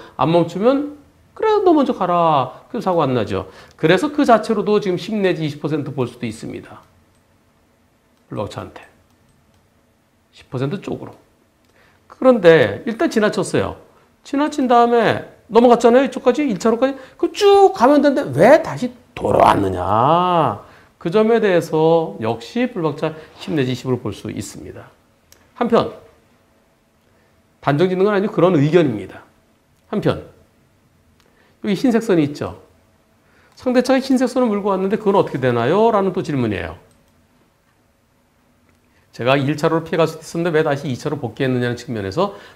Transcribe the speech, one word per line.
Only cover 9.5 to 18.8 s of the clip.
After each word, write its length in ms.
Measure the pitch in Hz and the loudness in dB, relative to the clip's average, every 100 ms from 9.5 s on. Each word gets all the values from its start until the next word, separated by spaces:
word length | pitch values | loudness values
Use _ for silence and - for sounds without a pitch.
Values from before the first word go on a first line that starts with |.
| _ _ _ _ _ _ _ _ | _ _ _ _ _ _ _ _
십 160 | _ _ | _ _
퍼센트 320 | 127 139 190 | -6 -6 -6
쪽으로. 320 | - - 131 - _ _ _ _ _ _ _ _ _ | -8 -10 -12 -20 _ _ _ _ _ _ _ _ _
그런데 760 | - 254 240 175 160 110 - - | 0 2 6 6 6 4 -2 -8
일단 240 | 220 339 | -4 -2
지나쳤어요. 800 | 226 214 196 165 143 95 - - _ _ _ | 0 0 -2 -2 -2 -4 -8 -18 _ _ _
지나친 440 | - 277 294 294 254 | -6 -2 -2 -2 2
다음에 600 | 240 240 240 190 107 - - - | 4 4 2 2 0 -6 -20 0
넘어갔잖아요. 560 | 214 247 226 233 240 277 | 4 6 6 6 4 2
이쪽까지, 380 | - 254 247 | 0 0 0
일 160 | 285 185 | -2 -2
차로까지. 360 | 226 226 262 269 - - | 0 0 -2 -4 -14 -6
그 140 | 339 | -6
쭉 420 | - 403 403 381 | 2 4 6 6
가면 280 | - 240 294 | 4 4 4
되는데 380 | 285 277 180 131 | 4 0 -2 4
왜 220 | 202 311 | 6 6
다시 320 | - 139 | 2 -8